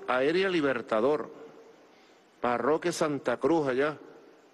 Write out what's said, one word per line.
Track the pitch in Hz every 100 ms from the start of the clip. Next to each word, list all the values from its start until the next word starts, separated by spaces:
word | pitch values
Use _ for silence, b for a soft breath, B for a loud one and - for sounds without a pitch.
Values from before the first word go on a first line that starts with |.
| -
aérea | 127 139 170 190
Libertador, | 175 139 120 107 110 127 151 - - - - - - - b b b b _
Parroquia | 120 120 120 160 175
Santa | 165 160 139 127 117
Cruz, | 135 165 139
allá. | 123 147 147 - - - - -